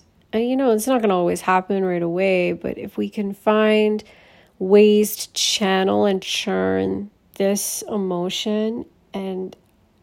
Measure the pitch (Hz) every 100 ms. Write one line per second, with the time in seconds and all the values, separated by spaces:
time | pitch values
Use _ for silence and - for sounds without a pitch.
0 | - _ _ 220 240 262 269 220 233 262
1 | 220 185 175 180 - 185 185 196 185 175
2 | 170 175 190 185 175 170 - - 202 -
3 | 208 214 202 196 214 214 214 214 214 214
4 | - - - - _ - 185 208 214 208
5 | 214 - - - - - 196 190 190 208
6 | 208 190 - - - 185 190 190 190 196
7 | 202 - _ - 196 202 - - - 214
8 | 190 175 180 - 214 214 214 240 - _
9 | _ 196 190 185 185 - _ _ _ _